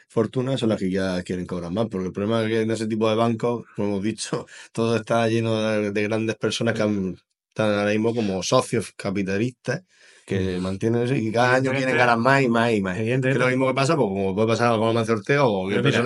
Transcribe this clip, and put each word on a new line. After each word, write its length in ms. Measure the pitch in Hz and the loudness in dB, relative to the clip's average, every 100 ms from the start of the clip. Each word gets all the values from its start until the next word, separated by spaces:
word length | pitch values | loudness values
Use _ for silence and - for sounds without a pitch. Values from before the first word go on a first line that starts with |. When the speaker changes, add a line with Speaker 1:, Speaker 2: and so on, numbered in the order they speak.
| _ | _
Speaker 1:
fortunas 500 | 117 107 131 127 123 | -2 0 -2 -2 0
son 100 | 113 | 0
las 100 | 101 | 0
que 120 | 95 | 0
ya 320 | 95 95 90 | 0 -2 -2
quieren 220 | 90 90 87 | -4 -6 -6
cobrar 260 | 90 85 | -8 -4
más, 160 | 101 110 | -4 -2
porque 180 | 92 92 | -4 -6
el 60 | |
problema 300 | 98 104 113 | -4 -2 0
es 60 | 110 | 0
que 120 | 113 | 0
en 100 | 110 | 0
ese 160 | 110 110 | -2 -2
tipo 220 | 110 110 | 0 2
de 60 | 110 | 2
bancos, 500 | 117 113 120 117 - - | 2 0 -2 -4 -8 -4
como 120 | 101 | -2
hemos 140 | 98 | -2
dicho, 420 | 107 110 - 127 - - | -2 -4 -6 -6 -8 -20
<laughs> 120 | - | -12
todo 240 | - 117 113 | -2 0 0
está 300 | 107 117 113 | 0 0 2
lleno 260 | 113 113 110 | 0 0 0
de, 300 | 110 107 104 | 0 0 -2
de 120 | 104 | -2
grandes 320 | 104 110 110 - | -2 -2 -2 -2
personas 380 | 110 - 117 110 | -4 0 -2 0
que 60 | |
han, 320 | 107 101 92 90 _ _ _ | 0 0 -4 -8 _ _ _
están 240 | - 107 | -2 0
ahora 180 | 101 104 | 0 0
mismo 220 | 107 113 117 | 0 0 0
como 260 | 104 92 | -2 -2
socios 500 | - 131 - 117 95 - | 0 0 2 -4 -4 -6
capitalistas 880 | 101 98 95 98 127 - - 151 _ _ - - - | -4 -2 -2 -2 -2 -4 -6 -6 _ _ -20 -20 -4
que 320 | 95 92 90 | -2 -2 -2
Speaker 2:
Mm. 20 | |
Speaker 1:
mantienen 400 | 95 98 113 120 | -4 -2 0 0
eso 120 | 120 139 | 0 -2
y 160 | 110 | 0
cada 240 | 113 123 127 | 2 2 2
año 160 | 131 | 2
quieren 180 | 135 131 | 0 0
Speaker 2:
Evidentemente. 80 | 123 | 2
Speaker 1:
ganar 180 | 120 117 | 4 4
más 240 | 127 139 | 4 4
y 60 | 127 | 4
más 220 | 117 117 | 2 2
y 100 | 107 | 2
más. 160 | 95 92 | 0 -2
Speaker 2:
Evidentemente. 420 | 113 131 131 131 | 0 0 2 2
Speaker 1:
Que 40 | |
es 60 | 127 | 2
lo 0 | |
mismo 180 | 127 131 | 2 0
que 60 | |
pasa, 220 | 131 135 156 | 2 0 2
pues, 100 | 104 | 2
como 280 | 98 98 95 | 0 -2 0
puede 120 | 113 | 2
pasar 300 | 113 120 110 | 2 2 2
con 120 | 113 | 2
Amancio 260 | 113 110 110 | 0 0 -2
Ortega 280 | 98 143 127 | 0 2 2
o 140 | 98 | 0
cualquier 200 | 95 101 | 0 0
Speaker 2:
Pero 160 | 135 | 2
mira, 60 | 113 | 4